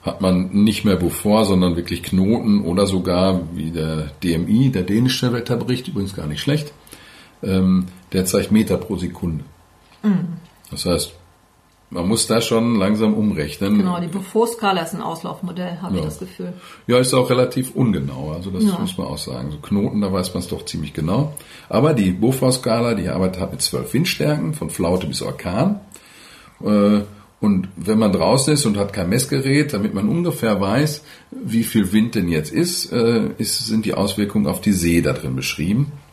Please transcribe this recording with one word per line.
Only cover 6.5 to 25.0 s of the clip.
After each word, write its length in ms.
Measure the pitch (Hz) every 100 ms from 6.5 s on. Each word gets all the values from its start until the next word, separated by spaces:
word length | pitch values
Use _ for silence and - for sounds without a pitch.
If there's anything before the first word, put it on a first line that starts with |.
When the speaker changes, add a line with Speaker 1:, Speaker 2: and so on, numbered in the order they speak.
| 151 - - - - - - - _
Speaker 1:
ähm, 440 | 98 95 95 92 90 - -
der 120 | 95
zeigt 260 | 92 104 92
Meter 260 | 107 110 92
pro 200 | - 95
Sekunde. 480 | 87 - 90 78 - - _ _ _ _
Speaker 2:
Mhm. 360 | 208 185 170 - - _ -
Speaker 1:
Das 160 | - 92
heißt, 260 | 85 - - _ _ _ _ _ _ _
man 140 | 92 87
muss 220 | 110 -
da 120 | 113
schon 360 | 117 113 117 113
langsam 380 | 95 107 110
umrechnen. 640 | 107 107 82 73 - 98 104
Speaker 2:
Genau, 200 | 185 175
die 80 | 170
Beaufort-Skala 760 | 190 185 220 233 233 208 180
ist 120 | 165
ein 80 | 185
Auslaufmodell, 760 | - 165 180 170 180 175 180 170
habe 140 | 180 185
ich 40 |
Speaker 1:
Ja. 40 |
Speaker 2:
das 160 | 156 156
Gefühl. 320 | 185 - 180 175 - - -
Speaker 1:
Ja, 120 | 123
ist 140 | 127
auch 140 | 131 123
relativ 440 | 127 123 - 127
ungenau, 560 | - 127 90 69 65 73
also 220 | 78 92
das 100 | 92
Speaker 2:
Ja. 160 | 214 190
Speaker 1:
muss 180 | - -
man 120 | -
auch 100 | -
sagen. 320 | - 62 69
So 80 | 76
Knoten, 420 | - 101 101 107
da 120 | 101
weiß 200 | 95 90
man's 140 | 95 92
doch 180 | 87
ziemlich 280 | - 85 76
genau. 420 | 76 78 104 151 - - - -
Aber 240 | 101 143
die 200 | 139 95
Beaufort-Skala, 840 | 90 110 131 131 127 - 113 120
die 140 | 107 90
arbeitet 320 | 87 95 92
halt 100 | 92
mit 120 | -
zwölf 300 | - - -
Windstärken, 640 | 123 175 - 151 151 80
von 160 | 78 -
Flaute 380 | - 85 92